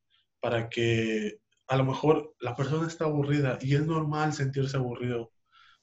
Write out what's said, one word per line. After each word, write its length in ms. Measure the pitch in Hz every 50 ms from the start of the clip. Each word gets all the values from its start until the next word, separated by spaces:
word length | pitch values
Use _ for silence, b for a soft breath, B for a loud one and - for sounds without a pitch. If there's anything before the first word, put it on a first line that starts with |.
| _ _ _ _ _ _ _ _
para 260 | - 117 120 113 113 117
que 720 | - 120 117 117 117 113 113 113 110 107 107 104 - - _ _ _ _ _ -
a 100 | 131 135
lo 80 | 131
mejor 500 | 135 - - - 151 160 156 - - - _
la 120 | 120 120 -
persona 320 | - 139 123 151 160 165
está 200 | 165 - - 165
aburrida 520 | 156 151 147 135 135 143 147 139 131 120 -
y 140 | 131 131 139
es 100 | 143 151
normal 480 | 160 165 160 156 147 151 151 151 156 151
sentirse 420 | - 139 135 - 135 139 131 139
aburrido 560 | 135 127 123 120 - 123 123 120 117 117 - _ _ b b b b b b b b